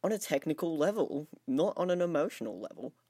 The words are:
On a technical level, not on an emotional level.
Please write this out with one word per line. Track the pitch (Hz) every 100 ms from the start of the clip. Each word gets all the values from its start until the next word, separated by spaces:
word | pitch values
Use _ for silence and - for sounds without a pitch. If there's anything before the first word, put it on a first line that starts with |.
On | 190
a | 214
technical | - 143 160 151 170 156
level, | 160 214 156 143 151 - -
not | 131 185 -
on | 180
an | 180
emotional | 175 160 156 - 113 95
level. | - - 131 _ _